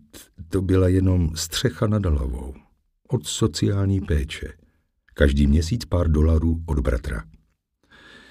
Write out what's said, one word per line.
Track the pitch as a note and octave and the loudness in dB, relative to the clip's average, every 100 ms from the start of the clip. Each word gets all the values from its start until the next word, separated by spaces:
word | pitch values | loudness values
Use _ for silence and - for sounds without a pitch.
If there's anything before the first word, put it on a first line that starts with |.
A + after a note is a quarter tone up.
| _ - - - E2 | _ -20 -20 -20 -6
to | F#2+ | -4
byla | F#2 F#2 F#2 | 0 2 4
jenom | F#2 F#2 F2+ D#2+ D#2 | 4 2 2 0 -2
střecha | - - B2 - A2 | -8 -4 -4 -2 -2
nad | G#2+ F#2 | 0 0
hlavou. | C#2+ B1+ B1+ C2+ C#2 _ _ _ _ _ | 0 -2 -6 -10 -16 _ _ _ _ _
Od | B2 - | -6 -6
sociální | - A2 - G#2+ G2 G2 F#2+ | -2 -2 0 -2 0 0 0
péče. | G2 D2+ C#2 - - - _ _ _ _ _ | 0 -2 -2 -8 -14 -16 _ _ _ _ _
Každý | - C#2+ C#2 C#2 | 2 2 4 4
měsíc | D#2 D#2+ D#2+ - | 4 2 -4 -2
pár | F2 E2 | 0 2
dolarů | D2+ D#2+ D#2 E2 E2 D#2+ | 4 4 4 2 -2 -2
od | C#2+ | -2
bratra. | B1+ A#1 - A1+ - - _ _ _ _ _ - - - - | 0 -2 -4 -8 -10 -20 _ _ _ _ _ -20 -20 -20 -20